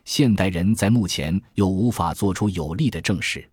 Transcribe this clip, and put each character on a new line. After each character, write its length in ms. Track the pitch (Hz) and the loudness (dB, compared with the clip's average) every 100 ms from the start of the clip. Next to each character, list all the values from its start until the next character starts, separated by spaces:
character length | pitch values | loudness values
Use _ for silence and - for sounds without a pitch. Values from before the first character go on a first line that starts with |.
| - | -4
现 280 | - 131 | 2 2
代 140 | 98 95 | 4 2
人 260 | 87 95 | 0 0
在 160 | 110 101 | 2 2
目 160 | 120 90 | 2 0
前 320 | - 76 95 - - | -4 -4 -4 -4 0
又 120 | 95 | 0
无 240 | 95 120 | 2 0
法 220 | 104 82 | 0 -2
做 200 | 73 101 | 0 -2
出 140 | 87 107 | 0 -2
有 260 | 87 73 | -2 -4
力 160 | 95 147 | -2 -2
的 120 | 80 | -2
证 200 | - 90 | -2 -2
实。 240 | - - - | -4 -8 -12